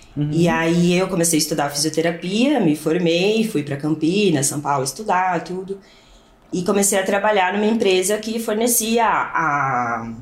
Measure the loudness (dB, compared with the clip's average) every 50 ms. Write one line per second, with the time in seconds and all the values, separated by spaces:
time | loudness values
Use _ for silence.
0 | -20 -12 -6 -4 -4 -2 0 2 2 2 2 2 2 2 2 4 4 4 4 2
1 | 2 0 0 0 0 2 2 0 0 0 -2 -2 -2 -2 -2 -2 -4 -2 0 0
2 | 0 0 -2 -4 -4 -4 0 0 2 2 2 2 2 2 0 0 0 -2 0 0
3 | 2 2 2 2 2 2 2 2 0 0 -2 -4 -4 -4 -6 -4 -2 -2 -2 0
4 | 0 0 2 2 2 2 2 2 0 -2 -2 -4 -2 -2 -2 -2 -2 -4 -6 -6
5 | -4 -2 0 0 0 0 -2 -2 -4 -6 -8 -8 -8 -8 -10 -12 -14 -18 -20 -20
6 | -20 -20 -20 -20 -20 _ _ _ _ -8 -6 -4 -2 0 0 2 2 2 2 0
7 | 0 0 0 0 2 2 2 2 2 2 0 0 0 0 2 2 2 2 2 2
8 | 2 0 -2 -2 -2 -4 -6 -6 -4 -4 -2 0 0 0 0 0 0 0 2 2
9 | 2 2 2 0 0 -2 -2 -2 -2 0 0 0 0 0 -2 -2 -2 -2 -4 -6
10 | -6 -8 -12 -12